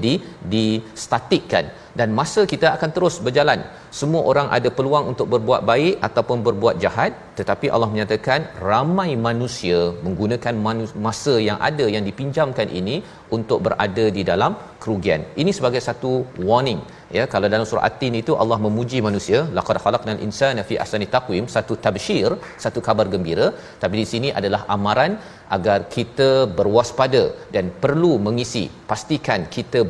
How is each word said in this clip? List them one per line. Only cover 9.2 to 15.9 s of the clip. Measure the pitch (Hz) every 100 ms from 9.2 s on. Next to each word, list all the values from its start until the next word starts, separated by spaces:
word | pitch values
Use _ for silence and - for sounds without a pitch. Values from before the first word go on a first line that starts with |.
| 117
manusia | 117 123 - 87 87 87 87 92
menggunakan | 87 104 117 120 117 107
manu-, | 113 110 - 110
masa | - 151 120 104
yang | 104 -
ada, | 151 117 107
yang | 98
dipinjamkan | - 139 156 143 123 107 90
ini | 95 156 - - - 113
untuk | 110 - -
berada | - 104 95 110 98
di | 90
dalam | 87 135 220 - -
kerugian. | - 104 95 78 78 -
Ini | 170 196
sebagai | 127 123
satu | 120